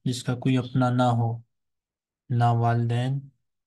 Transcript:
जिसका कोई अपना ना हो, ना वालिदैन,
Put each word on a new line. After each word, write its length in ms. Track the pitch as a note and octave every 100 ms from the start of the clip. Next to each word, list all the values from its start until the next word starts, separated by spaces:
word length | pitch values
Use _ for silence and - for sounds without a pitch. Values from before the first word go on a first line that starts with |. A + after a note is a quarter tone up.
| C3
जिसका 280 | A#2+ -
कोई 200 | A#2+ C3
अपना 340 | C3 B2+ C3 B2+
ना 160 | B2
हो, 380 | B2 A#2 A#2 A#2 - _ _ _ _ _ _ _ -
ना 200 | A#2+ A#2+
वालिदैन, 800 | A#2 A#2 A#2 A#2 A#2+ B2+ C#3 C#3 _ _ _